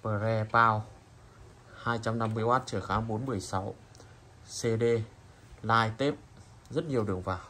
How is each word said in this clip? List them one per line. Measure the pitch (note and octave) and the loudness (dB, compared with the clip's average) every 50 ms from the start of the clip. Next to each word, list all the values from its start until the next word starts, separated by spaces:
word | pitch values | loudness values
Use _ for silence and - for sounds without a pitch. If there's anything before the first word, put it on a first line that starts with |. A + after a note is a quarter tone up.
Pre | - A2 G#2+ G2+ G#2+ A2+ A2+ A2 A2 | -4 -2 -2 0 0 0 0 0 0
Power | A2 - A#2 A#2 A2+ A2 G#2+ G#2+ - - - - - - - - - - - - - - - - - - - | 2 4 6 6 6 4 2 -2 -6 -16 -20 -20 -20 -20 -20 -20 -20 -20 -20 -20 -20 -20 -20 -20 -20 -20 -6
hai | - A#2+ A#2 A2+ | -4 -2 -2 -2
trăm | A2+ A#2 A2+ A#2 | -2 -2 -2 0
năm | A2+ A2 A2 | -2 -2 -2
mươi | A2 A2 | 0 2
oát | A#2 B2 B2+ B2 | 2 2 2 0
trở | - - G2 | -2 -4 -4
kháng | - - F#2+ G#2+ A2+ A2+ | -2 0 0 0 0 -2
bốn | G#2+ A2+ C3+ | -4 -4 -2
mười | C3 A#2+ F#2+ | -2 -4 -4
sáu. | - - - F#2+ G2 G#2+ - - - - - - - - - - - - - - - | -4 -4 -4 -4 -4 -4 -10 -12 -18 -20 -20 -20 -20 -20 -20 -20 -20 -20 -20 -20 -18
C | - - - | -14 -10 -2
D, | - A#2 A2+ A2 A#2+ A#2 A#2 A2+ A2 - - - - - - - - - - - | 0 0 2 4 4 4 4 2 0 -6 -12 -20 -20 -20 -20 -20 -20 -20 -18 -8
line | - A2 A2+ A2+ A2+ A2 A2 - | 0 2 4 4 4 2 0 0
tép, | C3+ D3 D3 - - - - - - - - - - - | 0 -2 -2 -4 -12 -20 -20 -20 -20 -20 -20 -20 -18 -6
rất | - D3+ E3+ | -4 -4 -2
nhiều | D#3 C3+ A#2+ G#2+ | 0 0 0 0
đường | G2+ F#2+ F2+ | 0 -2 -2
vào. | F2+ G2 F#2 F2 - - | -2 -4 -4 -4 -6 -16